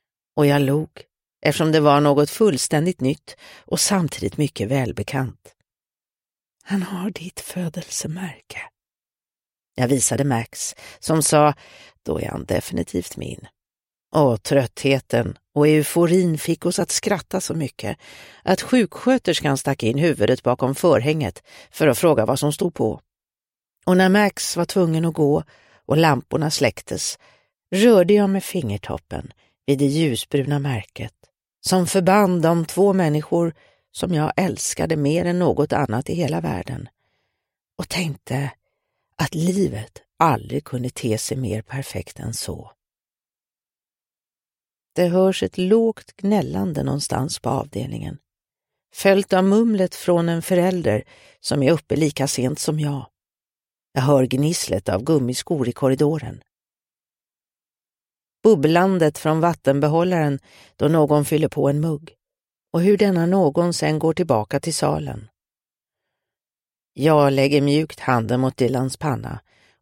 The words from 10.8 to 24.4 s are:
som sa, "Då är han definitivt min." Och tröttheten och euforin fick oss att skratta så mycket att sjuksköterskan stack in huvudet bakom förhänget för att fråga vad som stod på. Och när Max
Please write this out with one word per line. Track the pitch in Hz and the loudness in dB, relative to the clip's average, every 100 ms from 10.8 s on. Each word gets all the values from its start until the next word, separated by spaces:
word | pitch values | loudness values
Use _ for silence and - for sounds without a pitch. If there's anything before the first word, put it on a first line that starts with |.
| - - | -20 -10
som | - 160 | -2 0
sa, | 147 151 147 143 - - - _ | 2 4 4 2 -8 -20 -20 _
"Då | - 78 | -8 -6
är | - | -6
han | - - | -8 -4
definitivt | 90 - 85 85 90 - - | -4 -4 -6 -6 -6 -8 -10
min." | - - - _ _ _ _ _ _ | -12 -14 -18 _ _ _ _ _ _
Och | 160 139 113 | 2 2 2
tröttheten | - 139 127 - 135 135 - 117 117 120 _ | 0 0 0 -2 0 0 0 -2 -2 -6 _
och | 143 151 | 2 4
euforin | 156 143 - 175 180 180 156 | 4 2 2 2 2 2 -2
fick | - 165 - | -4 -4 -2
oss | 196 | -2
att | 175 | -4
skratta | - - 202 - 185 | -4 -4 -4 -4 -8
så | - | -6
mycket | 160 - - - - - - - - | -6 -6 -8 -10 -10 -14 -20 -20 -8
att | - 185 | -2 -2
sjuksköterskan | - 254 196 - - 262 - 160 147 135 | 0 0 0 -2 0 0 0 -2 0 -2
stack | - 135 | -2 -2
in | 113 135 | -2 0
huvudet | 170 127 104 127 | 0 2 2 2
bakom | - 123 127 135 | 0 0 -2 0
förhänget | 175 147 143 156 120 - - - - | 4 4 2 -2 -4 -8 -16 -20 -16
för | - 156 | 0 2
att | 120 | 4
fråga | 170 135 110 | 4 4 2
vad | 135 | 0
som | 147 | -2
stod | 147 175 | -2 -4
på. | - 110 - _ _ _ _ _ _ _ _ - | -2 -4 -4 _ _ _ _ _ _ _ _ 2
Och | 185 | 4
när | 185 | 4
Max | 202 202 - | 4 2 0